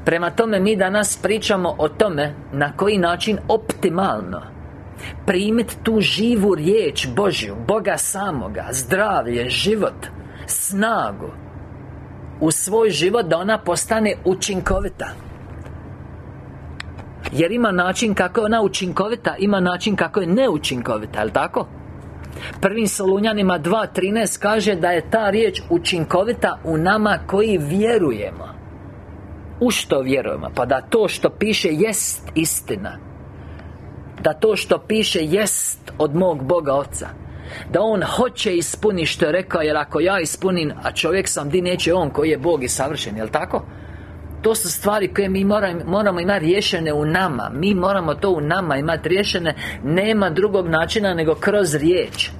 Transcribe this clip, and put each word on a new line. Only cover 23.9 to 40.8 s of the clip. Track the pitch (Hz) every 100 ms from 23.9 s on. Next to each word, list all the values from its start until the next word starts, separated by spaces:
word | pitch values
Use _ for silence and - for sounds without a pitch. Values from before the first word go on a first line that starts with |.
| - 185 220 196 -
kaže | 202 220 202
da | 185 175
je | 175 156
ta | 220 208
riječ | 208 220 190 -
učinkovita | 170 - 175 156 175 110 - 147 127
u | 160 160
nama | 175 214 208 175 -
koji | 196 220 185
vjerujemo. | 143 185 220 233 160 107 98 82 90 - - - - - - - - - - -
U | 240
što | - - 147
vjerujemo? | 131 135 110 73 67
Pa | - 123
da | 131
to | - 233 196
što | - 156
piše | - 208 208 180
jest | 156 220 202 - - -
istina. | 156 160 - - 104 95 - - - - - - - - - - - - -
Da | 156
to | 151 - -
što | - -
piše | - 220 208 175
jest | 156 190 208 - - - - -
od | 151
mog | 156 185 151
Boga | 131 175 147
Oca. | 135 139 - - - - - - - -
Da | 170
on | 220 208
hoće | 156 - 247 - 214 175
ispuniti | 160 - 214 185 151
što | - 160
je |
rekao, | 175 185 180
jer | 151 151
ako | 147 151
ja | 175 196
ispunim, | 156 - 185 180 151 -